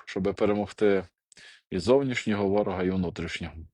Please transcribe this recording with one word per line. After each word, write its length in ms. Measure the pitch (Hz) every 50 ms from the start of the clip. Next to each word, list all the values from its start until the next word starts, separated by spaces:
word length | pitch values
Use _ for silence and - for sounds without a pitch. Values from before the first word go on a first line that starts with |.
| -
щоби 280 | - - 101 95 101 95
перемогти 760 | - 110 104 104 104 101 - - - 110 101 98 95 92 - _ _ _ _ _ - - - - - _ -
і 80 | 92 92
зовнішнього 720 | 85 113 127 139 139 131 120 - - 113 104 101 101 95
ворога, 340 | 98 104 101 101 92 90 90
і 80 | 92
внутрішнього. 640 | 92 92 90 82 78 - 82 82 - - 87 82 78 80 80 -